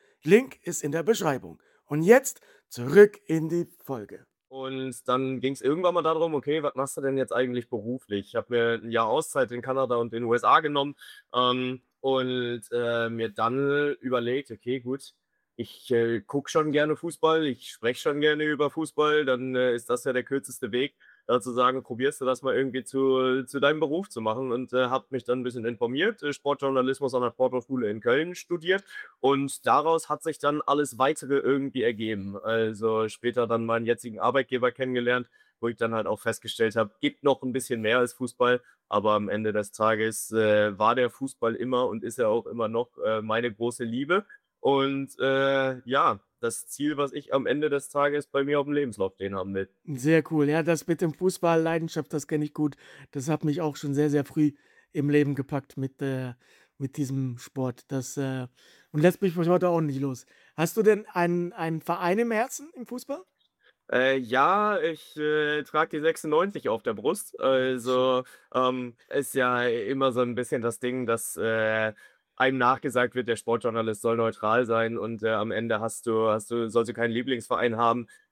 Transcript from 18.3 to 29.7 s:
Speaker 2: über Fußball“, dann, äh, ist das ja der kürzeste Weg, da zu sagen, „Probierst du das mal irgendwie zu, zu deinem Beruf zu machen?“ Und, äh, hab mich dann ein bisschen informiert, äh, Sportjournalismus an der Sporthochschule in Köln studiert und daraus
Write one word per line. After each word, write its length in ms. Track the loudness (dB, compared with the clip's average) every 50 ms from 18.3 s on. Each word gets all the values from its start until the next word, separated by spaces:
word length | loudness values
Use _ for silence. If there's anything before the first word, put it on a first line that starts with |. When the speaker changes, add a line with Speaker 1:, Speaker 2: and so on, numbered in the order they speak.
| 2 2 0
Speaker 2:
über 260 | -2 0 0 0 -2
Fußball“, 540 | 0 -4 -6 -4 0 2 2 4 4 2 4
dann, 320 | 2 0 0 0 -2 0
äh, 180 | 2 2 2 2
ist 160 | 0 -2 -2
das 140 | -4 -2 0
ja 80 | -2
der 120 | -2 -2 -2
kürzeste 480 | -2 -4 -4 -4 -6 -12 -10 -8 -4 -2
Weg, 220 | -2 -2 -2 _ _ _ _ _ _ _
da 120 | 0 0 0
zu 120 | 0 0
sagen, 320 | 0 2 2 2 2 0 -6
„Probierst 360 | -8 -6 -2 -2 -2 -2 0
du 60 | -2
das 160 | -2 -2 0
mal 140 | 0 0 0
irgendwie 280 | 2 0 0 -2 -6 -8
zu, 600 | -4 -2 2 2 4 4 4 2 2 0 0 -2
zu 140 | -4 -2 2
deinem 200 | 2 2 2 2
Beruf 300 | 0 -2 -2 -4 -6 -6
zu 120 | -8 -4
machen?“ 300 | -2 -2 -2 -2 -4 -4
Und, 220 | -4 -4 -4 -2 0
äh, 140 | 0 2
hab 240 | 2 0 -2 -4 -4
mich 120 | -8 -6 -2
dann 160 | -2 -2 -2
ein 40 | -2
bisschen 220 | -6 -6 -4 -6
informiert, 580 | -4 -4 -2 -4 -2 0 0 -2 -2 -2 -4 -6
äh, 100 | -8 -6
Sportjournalismus 800 | -4 -2 -2 -2 0 0 0 2 2 2 0 0 -2 -2 -2 0
an 80 | 0
der 100 | -2 -2
Sporthochschule 600 | 0 0 0 0 0 -2 -4 -4 -4 -2 -2 -2
in 80 | -2 -2
Köln 340 | 0 2 2 2 0 -2 -6
studiert 500 | -12 -8 -6 -6 -4 0 0 0 0 -2 -8 -16 -16 -16 -16 _ 0
und 480 | 2 2 4 2 0 -4 -6 -2 2
daraus 420 | 2